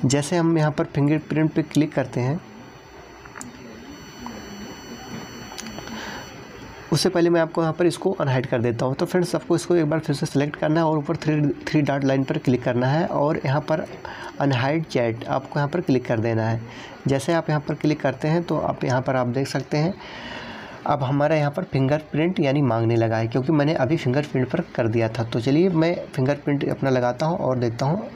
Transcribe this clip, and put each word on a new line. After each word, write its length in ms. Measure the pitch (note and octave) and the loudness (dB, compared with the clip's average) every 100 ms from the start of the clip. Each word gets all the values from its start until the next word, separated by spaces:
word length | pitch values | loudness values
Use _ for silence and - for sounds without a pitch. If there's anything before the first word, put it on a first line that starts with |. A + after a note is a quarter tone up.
| C#3 | 4
जैसे 320 | C#3 C#3+ F3 | 2 2 2
हम 200 | E3 E3 | 4 4
यहाँ 140 | D3+ | 2
पर 140 | D3 D#3+ | 0 -2
fingerprint 680 | - C#3+ D3+ D3+ D3 D#3 | 2 2 2 0 0 2
पे 80 | D#3+ | 0
click 300 | D#3+ - D3 | 0 2 2
करते 260 | - C3 - | 0 -2 -2
हैं, 200 | B2 D#3+ - - - - - - - - - - - - B2 A2+ - - - - A#2+ G#2+ G2+ G2+ - - - - - - - - - - A3+ G#3+ - A3+ - - - - - - - - - | 0 -2 -6 -20 -20 -20 -20 -20 -20 -20 -18 -16 -16 -16 -18 -18 -18 -18 -18 -16 -14 -14 -14 -14 -14 -14 -16 -16 -12 -12 -12 -14 -14 -12 -10 -10 -10 -10 -10 -10 -12 -16 -16 -16 -16 -16 -2
उससे 160 | E3 F#3+ | 2 2
पहले 200 | F3+ E3+ | 4 4
मैं 120 | E3+ | 4
आपको 200 | D#3+ E3 | 2 2
यहाँ 120 | E3 | 0
पर 120 | D3+ F3 | 2 2
इसको 260 | D3 F#3 | 2 -2
unhide 320 | F#3+ D3 C3 A#2+ | 0 0 0 0
कर 140 | B2+ | 0
देता 240 | A#2 A#2 - | 0 0 0
हूँ। 100 | C3 | 0
तो 100 | F3 | 0
friends, 280 | F3+ E3+ D#3+ | 2 2 -2
आपको 200 | - E3+ | 0 0
इसको 200 | - F3 | 4 2
एक 140 | D3+ | 4
बार 100 | D#3 | 0
फिर 160 | D#3 C#3+ | 0 -2
से 100 | D#3 | 0
select 300 | D3 D3 - | 0 0 0
करना 240 | D#3 D#3 | 0 2
है 60 | D#3+ | 4
और 120 | D#3 | 2
ऊपर 180 | C#3+ D#3 | 0 -2
three, 240 | D#3 D3+ D3 - - | 0 2 2 0 0
three 160 | D3+ | 2
dot 220 | C#3+ C#3+ | 2 2
line 200 | C#3 C3+ | 2 2
पर 140 | C3+ C3 | 2 0
click 240 | - B2 | 2 2
करना 240 | C3+ B2 B2+ | 2 2 2
है 180 | D3+ F3 | 2 2
और 320 | D3 D3 D#3+ C#3+ | 0 0 0 0
यहाँ 160 | C#3 | 0
पर 240 | D3 D#3 - - - - - - | 0 -2 -2 -10 -14 -14 -14 -2
unhide 440 | C#3+ C3 C3 D#3+ D#3 | 0 2 2 0 0
chat 380 | C3 A#2+ A2+ - | 0 0 -2 -2
आपको 340 | C3+ - D3+ | -4 -2 -2
यहाँ 100 | C#3+ | 0
पर 120 | F3+ | -2
click 240 | E3+ B2+ A#2+ | 2 0 2
कर 140 | A#2+ | 0
देना 240 | A2+ A2+ | 2 2
है। 180 | A2 A2+ A2+ - - - - | 0 -2 -4 -14 -16 -8 0
जैसे 260 | C3+ - | 0 2
आप 160 | E3 D#3 | 0 2
यहाँ 120 | D3+ | -2
पर 140 | - D3+ | -2 -2
click 240 | D3+ D3 | 0 2
करते 260 | C#3+ C3 D3+ | 0 0 0
हैं 160 | E3 | 0
तो 140 | E3+ D#3 | 0 -2
आप 240 | - - | 0 -2
यहाँ 180 | D3 B2+ | 0 0
पर 140 | C3 C3 | 2 0
आप 120 | B2 | 0
देख 180 | B2 C3+ | 0 -2
सकते 300 | C#3 B2+ D3+ | -4 -2 0
हैं 160 | D#3+ G#3 - - - - - - - - - | 0 -2 -12 -14 -12 -12 -12 -14 -14 -10 -2
अब 180 | C#3+ | 0
हमारा 320 | B2+ C#3 D3 D#3 | 2 2 2 2
यहाँ 160 | C#3+ | 2
पर 120 | C#3+ | -2
fingerprint 760 | F3+ C#3 C3 D3 D3+ C#3+ E3 F#3 | -2 0 2 2 0 0 2 2
यानी 220 | C#3+ C#3 | 2 4
मांगने 320 | C#3 A2+ A2+ A#2 | 4 4 4 4
लगा 220 | A2+ A2+ | 4 2
है, 100 | A2+ | 0
क्योंकि 240 | C3+ C3 | 0 2
मैंने 220 | D#3 C#3+ E3 | 4 4 2
अभी 220 | B2+ D#3+ | 2 2
fingerprint 520 | C#3 C3 D3 C3+ B2 | 2 0 0 0 0
पर 120 | E3+ E3+ - | 0 -4 -2
कर 120 | A#2+ | 0
दिया 200 | A2+ A2+ | 2 0
था। 140 | A#2 | 0
तो 160 | A2+ C3 | -2 0
चलिए 280 | A#2 C#3+ F#3+ | 2 4 4
मैं 240 | E3 E3 F3 - | 4 2 0 -4
fingerprint 600 | - C3 C#3 - C#3+ C#3+ | 0 0 0 0 0 0
अपना 200 | C#3+ C3+ | 0 2
लगाता 360 | C3 B2 B2 D#3+ | 2 2 0 0
हूँ 120 | E3+ | 0
और 180 | C3 B2+ | 0 0
देखता 260 | A#2+ A2+ C3+ | 0 0 0
हूँ। 240 | F#3 A#3+ | 0 -4